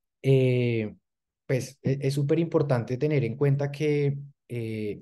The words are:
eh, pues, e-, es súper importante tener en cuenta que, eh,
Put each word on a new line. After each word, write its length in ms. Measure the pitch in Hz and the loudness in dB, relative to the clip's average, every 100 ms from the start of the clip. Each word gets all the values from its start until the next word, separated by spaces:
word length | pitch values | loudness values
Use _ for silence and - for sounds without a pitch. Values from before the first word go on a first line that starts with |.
| _ _ | _ _
eh, 720 | 135 135 131 123 123 113 107 - _ _ _ _ | 2 4 4 2 2 0 -2 -6 _ _ _ _
pues, 340 | - 127 - - | -4 -4 -4 -6
e-, 160 | - 139 | -2 -2
es 120 | 139 | -2
súper 240 | 143 143 160 | 0 0 0
importante 580 | 165 160 139 120 113 123 | 2 0 2 0 -2 -2
tener 280 | 151 147 | 0 0
en 120 | 113 110 | 0 0
cuenta 360 | 143 139 143 | 2 2 -2
que, 460 | 143 151 147 143 143 - - - | -2 0 0 0 -2 -8 -18 -12
eh, 520 | 120 113 110 104 - | -8 -6 -6 -6 -8